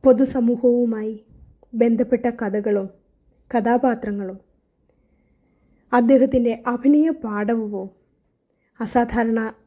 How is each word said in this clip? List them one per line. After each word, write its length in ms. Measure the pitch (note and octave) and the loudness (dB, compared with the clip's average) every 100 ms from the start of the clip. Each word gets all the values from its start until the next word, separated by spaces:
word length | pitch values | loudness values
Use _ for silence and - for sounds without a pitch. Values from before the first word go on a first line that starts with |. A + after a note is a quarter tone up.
പൊതുസമൂഹവുമായി 1080 | C4+ A#3 C4+ C4 A#3 A#3+ B3 A#3+ A#3+ A3 G#3+ G#3+ _ - - _ _ | 4 4 2 0 0 2 2 2 0 -2 -8 -10 _ -20 -20 _ _
ബന്ധപ്പെട്ട 520 | A3+ A#3 A3+ B3 A#3+ A#3+ | 0 2 2 0 0 -2
കഥകളും 540 | A#3 G#3 G#3 G#3 G3+ F#3+ _ _ _ _ _ _ | -4 -6 -4 -2 -2 -4 _ _ _ _ _ _
കഥാപാത്രങ്ങളും 880 | A#3+ A#3 A#3+ B3+ A#3 G#3 G3+ F#3+ F#3+ _ _ _ _ _ _ _ _ _ _ _ _ _ _ _ | -2 0 2 0 -2 -6 -8 -8 -12 _ _ _ _ _ _ _ _ _ _ _ _ _ _ _
അദ്ദേഹത്തിൻ്റെ 640 | B3 A#3 C4+ C4+ C4 A#3 A3+ B3+ | 2 4 4 4 2 0 -2 -6
അഭിനയ 420 | A#3+ C4+ D4 D#4+ D#4+ | 0 2 4 2 -2
പാടവവും 720 | A3+ G#3 G#3 A#3 G#3+ G3+ F#3+ _ _ _ _ _ _ _ _ _ | -6 -4 -2 -2 -4 -8 -12 _ _ _ _ _ _ _ _ _
അസാധാരണ 600 | A3+ B3 A#3+ A#3 A#3 A3+ A3 - | -2 0 0 0 0 -2 -4 -10